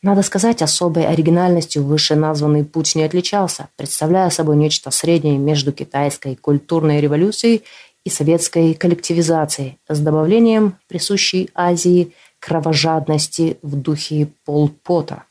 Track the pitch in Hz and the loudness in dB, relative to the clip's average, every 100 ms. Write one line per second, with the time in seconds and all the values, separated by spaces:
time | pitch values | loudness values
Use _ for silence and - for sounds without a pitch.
0 | 190 202 196 196 226 233 151 - 175 165 | 2 2 2 0 0 0 0 0 0 0
1 | 160 170 160 170 180 175 156 - 139 151 | 0 2 2 4 4 2 0 -4 0 0
2 | - 151 156 151 151 147 147 165 147 160 | 0 0 0 0 2 2 0 -2 -2 0
3 | 156 180 175 202 185 - 151 _ 143 - | 0 -2 -2 -2 -2 -4 -12 _ -8 -4
4 | 156 180 185 - 156 151 151 147 - - | 0 2 2 0 2 2 2 -2 -4 -4
5 | 156 170 151 143 139 151 139 143 143 139 | 0 2 2 0 0 0 -2 -6 -8 -4
6 | 143 139 139 127 - 143 - 165 156 151 | -4 -4 -10 -8 0 -2 0 0 2 2
7 | 147 147 190 214 233 226 - - - _ | 2 2 0 0 2 2 -2 -20 -20 _
8 | - - 147 170 170 170 165 160 180 175 | -10 -4 0 0 0 0 2 2 0 -2
9 | - 170 160 165 151 - 135 135 _ 151 | -2 -2 0 0 0 -4 -8 -12 _ -2
10 | 151 151 156 220 233 220 214 180 _ 175 | 0 0 2 4 4 4 0 -2 _ -10
11 | - 202 - 185 185 - 175 175 175 180 | -4 -2 -2 -2 -4 -2 0 0 4 2
12 | 170 _ _ _ - 160 156 151 160 160 | 2 _ _ _ -4 -2 0 0 0 -2
13 | 147 156 147 - 165 - 147 143 131 151 | 0 -2 -2 -2 -2 -2 -8 -8 -4 -6
14 | - 151 147 _ - 147 147 151 - 175 | -4 -2 -4 _ -4 0 0 -2 -2 -2
15 | 160 - - | -2 -12 -18